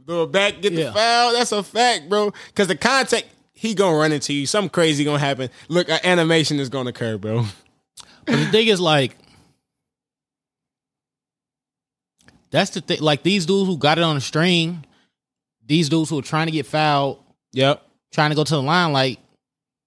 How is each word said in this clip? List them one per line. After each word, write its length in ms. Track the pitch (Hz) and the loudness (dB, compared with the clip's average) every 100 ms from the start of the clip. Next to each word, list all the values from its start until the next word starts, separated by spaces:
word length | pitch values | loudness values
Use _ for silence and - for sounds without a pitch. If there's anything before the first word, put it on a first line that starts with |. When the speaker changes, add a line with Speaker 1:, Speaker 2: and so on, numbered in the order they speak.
| 135 | -8
Speaker 1:
go 180 | 170 160 | -4 -2
back, 360 | 180 202 185 | 0 0 0
get 100 | 196 | -2
the 100 | 170 | -2
Speaker 2:
Yeah. 100 | 147 | -2
Speaker 1:
foul. 400 | 202 233 240 240 | 0 2 2 2
That's 180 | 233 240 | 2 0
a 140 | 208 | -2
fact, 440 | 190 214 247 208 147 | -4 0 2 0 0
bro. 240 | 208 208 - - | 0 0 -4 -12
'Cause 140 | - 185 | -2 0
the 80 | 180 | 2
contact, 500 | 226 269 254 214 - _ _ | 2 2 2 -2 -4 _ _
he 200 | - 220 | -8 -4
gonna 220 | 196 196 151 | 0 2 4
run 160 | 156 | 2
into 200 | 147 - | 0 -2
you. 140 | 143 139 | -4 -2
Something 240 | 214 190 | -2 0
crazy 320 | - 165 143 | 0 2 2
gonna 160 | 147 147 | 0 0
happen. 320 | 143 131 127 - - | -2 -4 -6 -10 -4
Look, 220 | 170 170 | -2 0
an 100 | 160 | 0
animation 560 | 180 175 160 165 147 147 | 2 2 4 2 2 -2
is 80 | 135 | -4
gonna 220 | 135 123 | -6 -6
occur, 280 | 117 113 110 | -6 -6 -6
bro. 260 | 107 117 110 - _ _ | -4 -2 -2 -6 _ _
<laughs> 400 | _ - - _ | _ -20 -20 _
Speaker 2:
But 120 | - 226 | -2 0
the 100 | 151 | 2
thing 160 | 214 226 | 2 2
is, 120 | 185 | 2
like, 360 | 175 151 127 - _ _ _ _ _ _ _ _ _ _ _ _ _ _ _ _ _ _ _ _ _ _ _ _ _ _ _ _ _ _ _ _ _ | 2 2 0 -6 _ _ _ _ _ _ _ _ _ _ _ _ _ _ _ _ _ _ _ _ _ _ _ _ _ _ _ _ _ _ _ _ _
that's 200 | 151 196 | -2 -2
the 100 | 180 | -4
thing. 200 | - 170 | -6 -2
Like, 240 | 151 147 | 0 0
these 220 | 175 202 160 | 0 0 0
dudes 220 | 196 190 | 0 0
who 80 | 165 | 0
got 220 | 143 160 | 2 2
it 60 | |
on 120 | 165 147 | 2 0
a 40 | |
string, 640 | - 156 175 175 165 175 - _ _ _ _ _ _ _ 113 | -4 0 2 2 0 -6 -14 _ _ _ _ _ _ _ -2
these 220 | 156 147 | 0 2
dudes 200 | 165 156 | 0 -2
who 120 | 156 | -4
are 20 | |
trying 240 | - 156 160 | -4 -4 -2
to 60 | |
get 140 | 156 139 | -4 -4
fouled, 520 | 151 151 143 139 - _ _ _ | -2 0 0 -2 -6 _ _ _
Speaker 1:
Yep. 300 | 127 135 143 _ _ _ | 0 0 0 _ _ _
Speaker 2:
trying 180 | - 151 | 0 0
to 60 | 151 | 2
go 80 | |
to 100 | 143 | 0
the 80 | 151 | 0
line, 300 | 135 175 170 | 0 0 2
like, 260 | 135 131 110 _ _ _ _ _ _ | 2 0 -2 _ _ _ _ _ _